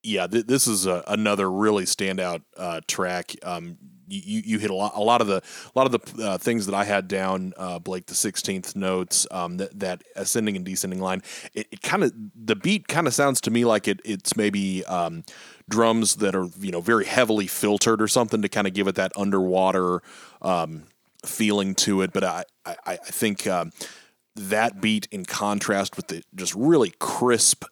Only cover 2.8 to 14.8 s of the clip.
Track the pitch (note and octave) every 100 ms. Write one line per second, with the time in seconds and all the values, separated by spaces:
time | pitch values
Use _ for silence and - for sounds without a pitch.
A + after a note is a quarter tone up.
2.8 | - - F#2 F2+ F2 - F2+ F2 F2 E2+
3.8 | - - - G2 F#2+ A2 A2 A2 G#2+ F#2+
4.8 | G#2 G#2 G#2+ A#2+ G#2+ F#2+ - - - B2+
5.8 | C3 A#2 - - G#2+ F#2 - A#2 G2 G2
6.8 | G2+ G2+ F#2 G2 F#2+ F#2+ F#2 F2+ F#2 F2
7.8 | F2+ F#2 - - G#2+ - - F#2+ - G2+
8.8 | F#2+ F#2 F2+ - - F#2 F2 F2+ G2 G2+
9.8 | F#2+ F2+ - - F#2+ A#2+ G#2+ F#2+ F2+ F#2+
10.8 | F#2+ F#2 F#2+ F#2 - - - - - -
11.8 | - - D3+ A#2 G#2+ A#2 A2 G2+ F3 G#3
12.8 | - D#3 D#3 - C#3+ B2+ - A#2 A#2+ G#2+
13.8 | G#2+ F#2+ - G2 - - G#2+ G2+ G2 F#2